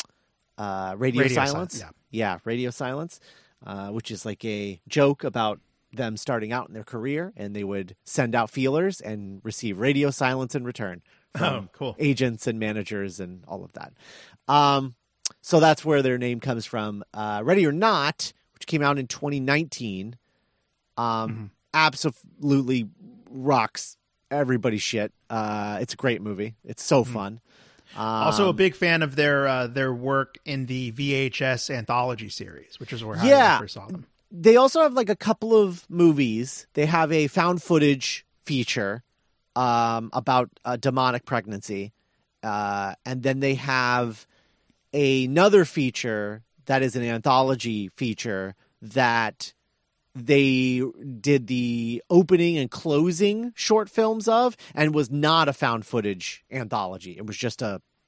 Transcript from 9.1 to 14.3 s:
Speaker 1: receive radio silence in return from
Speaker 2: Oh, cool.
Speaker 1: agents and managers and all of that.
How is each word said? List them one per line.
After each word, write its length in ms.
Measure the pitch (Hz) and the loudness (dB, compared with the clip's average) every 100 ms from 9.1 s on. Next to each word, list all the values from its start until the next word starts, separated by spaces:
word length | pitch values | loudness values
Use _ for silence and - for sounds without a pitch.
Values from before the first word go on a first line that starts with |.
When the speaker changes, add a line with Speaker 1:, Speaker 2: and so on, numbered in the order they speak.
| 107 98 98 | -10 -12 -12
Speaker 1:
receive 340 | 110 - 113 95 | -10 -8 -6 -2
radio 320 | 131 139 143 | 0 2 0
silence 440 | 131 131 131 127 143 | 0 0 0 -4 -6
in 80 | |
return 360 | 123 123 101 87 _ _ _ - | -8 -8 -10 -10 _ _ _ -4
from 180 | 175 | -4
Speaker 2:
Oh, 140 | 127 95 | -4 -8
cool. 240 | - 131 - | -10 -10 -2
Speaker 1:
agents 480 | 147 127 127 113 127 | 0 2 0 -2 -4
and 100 | 113 | -4
managers 640 | 107 107 98 104 98 87 | -4 -6 -6 -6 -8 -10
and 240 | 90 90 80 | -14 -14 -14
all 180 | 92 | -14
of 80 | 92 | -14
that. 180 | - - _ - - - | -16 -18 _ -20 -20 -20